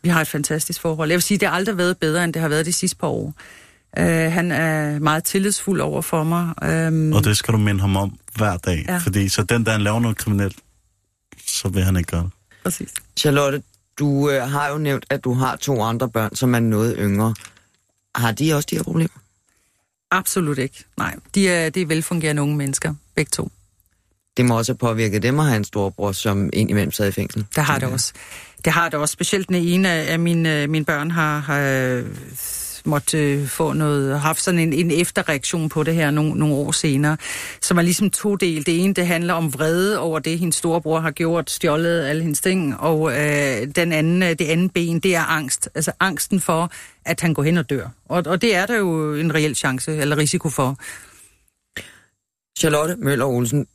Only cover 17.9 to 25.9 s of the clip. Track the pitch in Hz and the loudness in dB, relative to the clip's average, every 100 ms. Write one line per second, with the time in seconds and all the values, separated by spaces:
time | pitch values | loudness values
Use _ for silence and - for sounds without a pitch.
17.9 | _ _ - 117 110 151 147 151 170 165 | _ _ -2 -2 2 2 2 0 -4 -2
18.9 | 165 165 - _ _ _ _ _ _ _ | 0 -2 -4 _ _ _ _ _ _ _
19.9 | _ _ 180 185 190 156 135 131 - - | _ _ -2 0 -2 -2 -2 -4 -8 -18
20.9 | - 170 - - - 190 175 160 170 165 | -6 -6 -6 -4 2 2 2 0 -2 0
21.9 | 160 160 175 151 147 143 147 139 139 160 | -2 -2 -2 -2 0 0 0 -2 -2 -4
22.9 | 147 _ - 151 - - _ _ _ _ | -6 _ -4 -4 -4 -6 _ _ _ _
23.9 | _ _ _ _ - 123 113 113 120 120 | _ _ _ _ 0 2 2 0 0 0
24.9 | 113 110 101 117 143 151 110 101 107 98 | 0 0 2 2 2 2 2 0 -2 -2